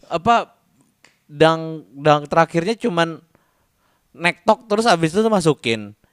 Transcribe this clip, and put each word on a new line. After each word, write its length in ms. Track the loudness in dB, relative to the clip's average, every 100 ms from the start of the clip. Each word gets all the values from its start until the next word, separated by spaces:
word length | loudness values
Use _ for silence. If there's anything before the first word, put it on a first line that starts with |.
| -10
apa, 480 | -4 0 0 -2 _ _ _ _ _ _ _ _
dunk, 640 | 2 2 2 -4 -12 -16
dunk 380 | -2 2 2 2
terakhirnya 480 | 0 0 0 -4 -4
cuman 400 | -2 0 -2 -4 _ _ _ _ _ _ _ _ _
nektok 520 | -6 -6 -2 -2 -2 -2
terus 180 | -2 0
abis 240 | 0 0
itu 100 | 0
tuh 140 | 0
masukin. 640 | 0 0 0 -4 -6 -8 -20 _